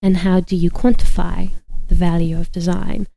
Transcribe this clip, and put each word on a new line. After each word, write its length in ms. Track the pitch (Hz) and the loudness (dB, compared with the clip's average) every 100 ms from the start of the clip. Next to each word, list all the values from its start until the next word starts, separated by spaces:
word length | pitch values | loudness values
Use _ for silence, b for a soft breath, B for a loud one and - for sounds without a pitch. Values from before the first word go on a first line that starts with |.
and 160 | 196 185 | 0 0
how 220 | 185 185 | 0 -2
do 160 | 180 180 | -2 -2
you 140 | 175 | -2
quantify 800 | - 247 240 - - 214 - 185 - _ - - | 0 2 4 4 4 0 0 -2 -2 _ -6 0
the 60 | |
value 440 | - 175 170 165 165 | 2 2 0 -2 -2
of 140 | 170 | -4
design. 540 | - 170 190 185 208 202 | -4 -4 -2 -2 -4 -6